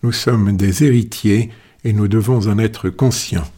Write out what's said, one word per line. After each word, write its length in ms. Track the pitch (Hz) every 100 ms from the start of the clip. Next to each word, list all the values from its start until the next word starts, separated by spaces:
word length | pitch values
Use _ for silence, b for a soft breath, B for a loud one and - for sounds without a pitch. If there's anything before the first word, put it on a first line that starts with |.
nous 100 | 120
sommes 440 | 113 - 120 101 98
des 280 | 98 92
héritiers 640 | 147 123 110 - 104 101 113 B B B
et 80 | 117
nous 160 | 107 104
devons 400 | 110 107 127 104
en 100 | 101
être 320 | 110 110 92
conscients. 580 | 92 131 113 - 90 78